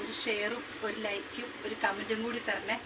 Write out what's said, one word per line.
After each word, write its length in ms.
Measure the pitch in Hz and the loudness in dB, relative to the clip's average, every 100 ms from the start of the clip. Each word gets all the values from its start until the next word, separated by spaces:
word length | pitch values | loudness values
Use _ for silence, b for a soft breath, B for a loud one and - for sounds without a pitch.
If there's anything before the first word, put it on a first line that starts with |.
ഒരു 120 | 214 214 | -4 0
ഷെയറും 420 | 233 208 208 240 - - 214 | 2 2 2 0 -4 -2 -2
ഒരു 100 | 214 208 | 0 0
ലൈക്കും 420 | 196 - - 240 - 214 | -2 -4 -6 -6 -4 -4
ഒരു 100 | 220 | 2
കമൻറ്റും 360 | 202 202 208 220 233 | 4 4 2 2 2
കൂടി 140 | 233 - | 0 0
തരണേ. 300 | 190 202 240 | 0 0 -2